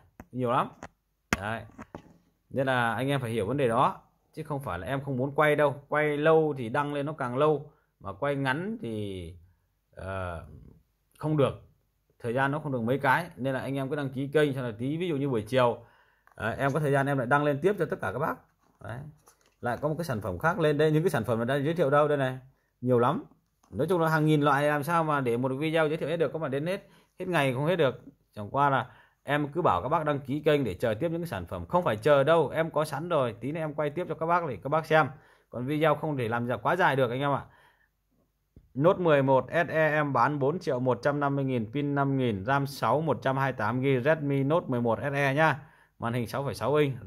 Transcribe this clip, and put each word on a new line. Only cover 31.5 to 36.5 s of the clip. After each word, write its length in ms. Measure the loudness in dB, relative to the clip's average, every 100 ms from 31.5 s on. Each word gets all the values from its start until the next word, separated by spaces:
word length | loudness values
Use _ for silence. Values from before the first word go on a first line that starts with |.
| -8 -2
Không 180 | 0
phải 140 | 0 0
chờ 260 | 4 4
đâu, 260 | 6 4 2
em 220 | 0 -2
có 140 | -2 -4
sẵn 240 | -4 -2
rồi. 240 | 0 0
Tí 180 | -4 -8
nữa 80 | -6
em 140 | -6
quay 160 | -4 -4
tiếp 160 | -4 -6
cho 60 | -6
các 100 | 0
bác 220 | 0 0
để 100 | -6
các 60 | -2
bác 160 | -2 4
xem. 220 | 4 4 -2 -20 _ _
Còn 160 | -8 -4
video 300 | 0 2 2
không 220 | -2 -2
thể 100 | -2
làm 200 | -2
ra 100 | -2